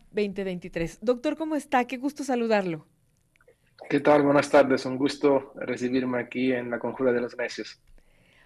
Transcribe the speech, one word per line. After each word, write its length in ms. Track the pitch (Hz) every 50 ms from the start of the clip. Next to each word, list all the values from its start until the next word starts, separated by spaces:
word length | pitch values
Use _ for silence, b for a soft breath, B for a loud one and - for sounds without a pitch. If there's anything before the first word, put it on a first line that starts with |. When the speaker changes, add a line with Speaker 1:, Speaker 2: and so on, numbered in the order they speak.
| _ _
Speaker 1:
veinte 320 | - 214 208 202 180 202 196
veintitrés. 560 | 190 180 175 - 175 - 170 170 165 - -
Doctor, 360 | 214 240 254 240 - 302 294
¿cómo 180 | - 320 311 311
está? 300 | 277 - - - 247 240
Qué 120 | 247 269
gusto 260 | 247 262 285 285 - 269
saludarlo. 640 | 269 247 240 233 220 214 202 190 175 160 156 - _ _ _ _ _ _ _ _ _ _ _ _ _ _ _ _ _ _ - - -
Speaker 2:
¿Qué 100 | 147 143
tal? 240 | - 151 147 147 139
Buenas 260 | 143 143 143 135 -
tardes. 360 | - 143 135 127 131 127 -
Un 120 | 131 131
gusto 560 | 127 143 135 - - - 143 139 - - - -
recibirme 640 | - - - 123 113 123 123 131 131 127 127 123 120
aquí 340 | 113 - - 123 127 131 127
en 180 | 120 120 120
La 80 | 120 113
Conjura 320 | - 117 113 - 131 127
de 100 | 120 120
los 160 | 120 113 123
Necios. 420 | 123 120 110 - 113 107 - - _ _ _ - b b b b b b b b b b